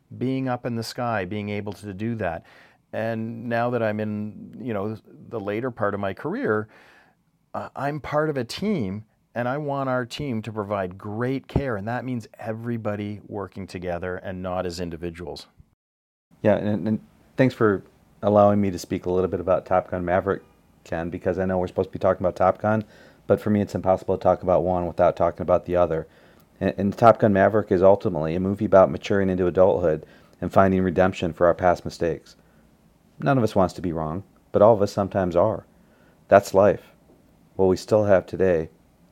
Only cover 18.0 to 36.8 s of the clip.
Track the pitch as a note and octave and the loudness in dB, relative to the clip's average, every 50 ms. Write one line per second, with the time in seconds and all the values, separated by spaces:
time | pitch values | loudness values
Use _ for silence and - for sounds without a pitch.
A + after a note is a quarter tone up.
18 | _ _ _ _ - G2+ G#2 G#2 G2+ G#2 G#2 G#2 G2+ G2 F2+ E2+ - - - F2+ | _ _ _ _ 0 4 6 8 8 8 6 4 2 0 -2 -6 -6 -6 -6 -4
19 | - F2+ F2+ F#2 F#2 F2+ F2+ F2+ F2 F2 F2+ - - - F#2 F2+ - - - F#2 | -2 -2 0 0 0 0 -2 -4 0 0 0 0 0 0 0 0 0 0 -4 -6
20 | F2+ E2+ F2 F#2+ F2+ G2 F#2+ - - _ _ _ _ _ _ _ _ - - E2 | -2 0 0 0 0 0 -2 -4 -6 _ _ _ _ _ _ _ _ -8 -6 -6
21 | E2+ F2 E2 F2 - G2 F2+ F2+ F#2 F#2 F#2 F#2 F2+ F#2 - - F#2+ - - F2+ | -6 -6 -8 -4 -4 -4 -2 -2 -2 -2 -2 -2 -2 -2 -2 -4 -4 -4 -4 -2
22 | - F#2+ F#2 - F#2+ F2+ - - F#2 F#2 - - - G#2+ G#2+ A2 G#2+ - - - | 0 0 0 2 0 -2 0 2 2 2 2 2 0 0 0 -2 -2 -6 -14 -20
23 | - - _ _ _ - G2+ G2+ - G#2+ G#2+ G#2 G2+ G2 - F#2+ E2+ F#2 F#2 F#2 | -20 -20 _ _ _ 0 0 2 2 0 0 0 0 -2 -4 -2 0 2 0 0
24 | - - F#2+ F#2 - F#2 F2+ - - F2+ F2+ D#2 E2 F2+ F#2 F2+ F2 E2+ D#2+ - | 0 -2 -4 0 2 2 0 2 2 2 2 2 2 2 0 0 -2 -4 0 2
25 | F2+ E2+ D#2 - F2+ F2 E2 - F2+ D#2 F2+ F2 - - F2 F2 F2 E2 D#2+ D#2+ | 2 2 2 2 0 -2 -2 -2 0 0 0 0 0 0 0 0 0 0 0 -4
26 | D#2+ - _ _ _ _ _ _ _ _ _ _ F#2+ F#2+ - - G2 G2+ F#2+ - | -6 -8 _ _ _ _ _ _ _ _ _ _ -4 -4 -2 -2 -2 -2 0 6
27 | A#2+ A#2 G#2+ - - A2 G2 F#2+ G2 G2+ G#2 G#2+ G2+ - G2+ F2+ F2+ F#2+ G2+ G2 | 6 6 6 6 4 2 4 4 4 4 4 2 0 2 2 6 6 6 6 6
28 | - A2+ F2+ D#2 D#2 D#2+ D#2+ F2+ F#2 F#2+ G2+ G2 A2 G2+ G2 F#2+ F#2+ D2 D2+ F#2 | 2 -2 -4 -2 -2 -2 -2 -2 -2 -2 -2 -2 0 4 6 6 6 6 4 -2
29 | - - G#2+ G2 G2 F#2+ F#2 F2+ F#2 F2 D#2+ F#2 F#2 G2 - - F2+ E2 D#2 D#2 | -4 -2 0 0 0 0 0 0 0 0 4 4 4 4 4 2 2 0 0 0
30 | - - - - _ _ _ _ - F#2 - G#2 G2 F#2+ F#2+ F#2 F#2 F#2 D#2+ F#2 | -4 -10 -20 -20 _ _ _ _ -10 0 4 4 4 6 4 2 0 0 2 2
31 | F#2 F#2 F#2+ - - F2 D#2+ - F2+ E2+ E2 - F#2 F2+ F2 - - E2+ - - | 2 2 0 -2 -4 -6 0 2 4 4 4 4 2 2 2 2 -2 -8 -8 -4
32 | E2+ E2 D#2 - - - - _ _ _ _ _ _ _ _ _ _ _ _ _ | -4 -4 -4 -6 -10 -16 -20 _ _ _ _ _ _ _ _ _ _ _ _ _
33 | _ _ _ - - D3 C#3 C3 A2+ G#2+ - G#2 F#2 F2+ - - E2 F#2 D#2+ E2 | _ _ _ -4 -2 0 2 2 2 2 2 2 0 0 0 -4 -6 -6 -4 -4
34 | D#2+ D#2 D#2+ F#2 G2+ - _ _ _ _ - F2 G2+ A2 A#2 G2+ G2+ G2+ - - | -4 -6 -6 -8 -10 -12 _ _ _ _ 2 6 6 6 6 6 2 0 0 -2
35 | G2 F#2 - G2+ F#2+ F2+ D#2+ E2+ F#2 A2 G2+ F#2 - _ _ _ _ _ _ _ | -4 -2 -2 -2 -2 0 2 2 2 2 0 -4 -8 _ _ _ _ _ _ _
36 | _ _ _ _ _ - G2+ G2+ - - - F#2+ G2+ G2+ D#2+ - | _ _ _ _ _ 6 6 6 6 6 4 4 6 6 4 2